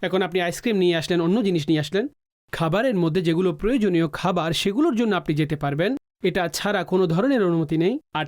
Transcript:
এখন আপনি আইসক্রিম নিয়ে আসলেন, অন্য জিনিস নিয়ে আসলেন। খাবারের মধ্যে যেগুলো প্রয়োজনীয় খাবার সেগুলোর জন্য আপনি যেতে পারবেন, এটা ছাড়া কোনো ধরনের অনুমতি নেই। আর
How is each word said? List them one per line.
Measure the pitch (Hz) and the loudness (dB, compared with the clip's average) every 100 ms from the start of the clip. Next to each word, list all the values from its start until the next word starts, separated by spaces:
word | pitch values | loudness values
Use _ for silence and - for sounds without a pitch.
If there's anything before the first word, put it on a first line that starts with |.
এখন | 185 190 | -2 -2
আপনি | 185 180 | 0 -2
আইসক্রিম | 175 - 240 202 | -2 -2 -2 2
নিয়ে | 180 165 | 2 2
আসলেন, | 151 170 | 0 0
অন্য | 165 220 | 2 2
জিনিস | 196 170 147 | 2 0 2
নিয়ে | 156 | 0
আসলেন। | 147 196 277 _ _ _ _ | 0 -2 -4 _ _ _ _
খাবারের | - 160 190 262 196 | -4 -2 0 0 2
মধ্যে | 165 175 | 2 2
যেগুলো | 170 165 180 | 0 2 0
প্রয়োজনীয় | 151 202 262 208 165 165 | 0 0 2 2 2 0
খাবার | - 175 175 160 | -2 -2 0 -2
সেগুলোর | 156 196 208 330 226 | -2 -2 2 0 2
জন্য | 233 180 | 0 0
আপনি | 165 | -2
যেতে | 151 151 151 | -2 -2 -2
পারবেন, | 143 143 196 269 _ _ | -4 0 -2 -2 _ _
এটা | 180 190 170 | -2 -2 -2
ছাড়া | - 202 202 | -4 -2 -2
কোনো | 160 185 180 | 0 0 2
ধরনের | 160 262 262 | 2 2 2
অনুমতি | 180 165 156 160 | 2 0 0 0
নেই। | 175 277 _ | 0 -2 _
আর | 156 | -6